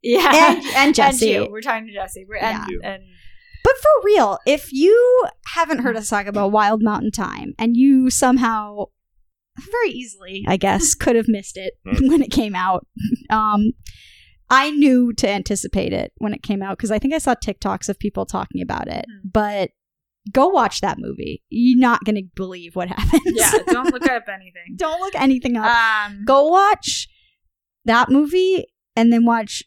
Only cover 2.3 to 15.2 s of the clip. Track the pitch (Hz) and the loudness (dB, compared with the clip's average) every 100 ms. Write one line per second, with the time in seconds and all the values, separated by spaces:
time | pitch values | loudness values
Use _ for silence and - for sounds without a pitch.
2.3 | 208 214 - - 180 - - - - - | -6 -6 -6 -8 -10 -10 -14 -18 -20 -20
3.3 | - _ - 480 523 587 571 392 415 220 | -20 _ 0 0 2 4 4 4 4 4
4.3 | 196 - 294 - 269 339 453 494 508 - | 0 0 0 -2 0 4 6 6 4 2
5.3 | - - - 311 285 247 226 208 208 196 | -6 -8 -4 -2 -2 -2 -4 -4 -4 -4
6.3 | 202 202 214 208 220 220 214 214 220 185 | -2 0 2 2 2 0 0 -4 -6 -8
7.3 | - - - 233 233 269 262 254 - 262 | -8 -14 -4 0 4 6 6 4 2 2
8.3 | 254 240 220 208 208 - _ _ _ _ | 2 2 -2 -8 -10 -12 _ _ _ _
9.3 | _ _ - 392 466 427 247 240 196 190 | _ _ -20 -8 -4 -4 -4 -14 -18 -14
10.3 | 190 202 185 196 196 - - - 233 220 | -10 -4 -2 0 0 -2 -2 0 2 0
11.3 | 208 - 185 190 - - 247 262 311 233 | -2 -6 -12 -12 -12 -6 0 2 2 2
12.3 | 247 214 185 185 185 - - 208 240 - | -2 -2 -4 -2 -4 -6 -8 -6 -6 -2
13.3 | 220 214 208 214 - - - - _ _ | 0 2 2 0 -2 -16 -20 -20 _ _
14.3 | _ _ 262 294 294 285 254 240 220 | _ _ 2 2 2 4 4 2 0